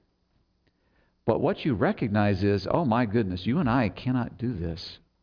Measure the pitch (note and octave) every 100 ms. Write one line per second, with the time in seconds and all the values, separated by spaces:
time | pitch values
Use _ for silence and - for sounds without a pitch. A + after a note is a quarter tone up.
0 | _ _ _ _ _ _ _ _ _ _
1 | _ _ - - C#3+ G3+ D#3+ G2 D3+ G#3+
2 | A#2 G#2+ G#2 F#2 G2+ G2+ - D#3 D3 A#2
3 | A2+ A2+ F#2+ F2+ - D#3 C3 C3 G#2 -
4 | B2+ B2+ A2+ - A#2+ F#2+ E2+ E2 - -
5 | _ _